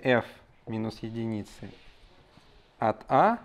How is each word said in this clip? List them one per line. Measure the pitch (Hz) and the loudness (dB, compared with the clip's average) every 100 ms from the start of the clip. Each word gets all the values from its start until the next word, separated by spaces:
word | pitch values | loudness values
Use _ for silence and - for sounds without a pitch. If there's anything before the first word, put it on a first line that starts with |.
f | 135 120 - - _ _ - | 2 2 0 -10 _ _ -8
минус | 110 110 - | -6 -6 -8
единицы | 113 113 113 107 101 - 98 - - - - - _ - _ - _ - | -10 -6 -4 -6 -8 -14 -18 -18 -20 -20 -20 -20 _ -20 _ -20 _ -4
от | 113 - - | -2 -2 0
а. | 135 190 233 | 4 4 2